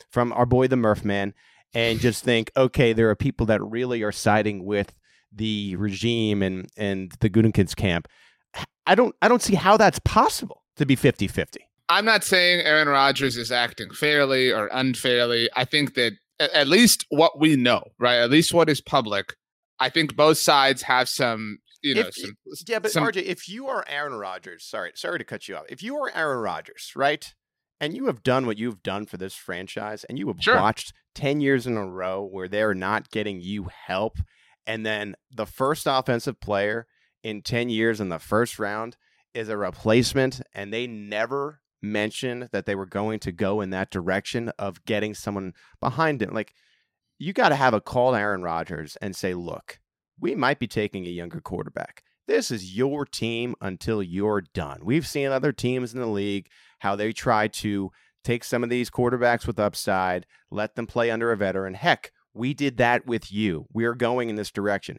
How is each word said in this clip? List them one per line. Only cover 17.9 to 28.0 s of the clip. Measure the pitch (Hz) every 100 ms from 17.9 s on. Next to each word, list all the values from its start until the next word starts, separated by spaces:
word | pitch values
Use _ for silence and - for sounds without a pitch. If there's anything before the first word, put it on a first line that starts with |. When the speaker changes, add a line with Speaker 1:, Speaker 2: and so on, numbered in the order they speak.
| -
Speaker 2:
right? | 123 123
At | 120
least | 147 160
what | 170 160
is | 135
public. | - 143 113 101 - - _ _ _ -
I | 131
think | 165 151 120
both | 151 156
sides | - 147 135 131
have | - 127 123
some, | - 123 113 107 104 _ _
you | 147 139
know, |
Speaker 1:
If, | 240
Speaker 2:
some, | - 262 - 131 - 170
Speaker 1:
yeah, | 226
but | 208
Speaker 2:
some | 175
Speaker 1:
R | 147
J, | 185
if | 175 175 -
you | 214 269
are | 240 -
Aaron | 143 147
Rodgers, | 117 98 92 90 85
sorry, | - 110 87
sorry | - 170 175
to | 117
cut | 107 -
you | 87
off. | 73
If | 131
you | 202 294
are | 269 -
Aaron | 156 127
Rodgers, | 104 80 - - - -
right, | 139 156 - _ _ _ _ -
and | 151
you | 214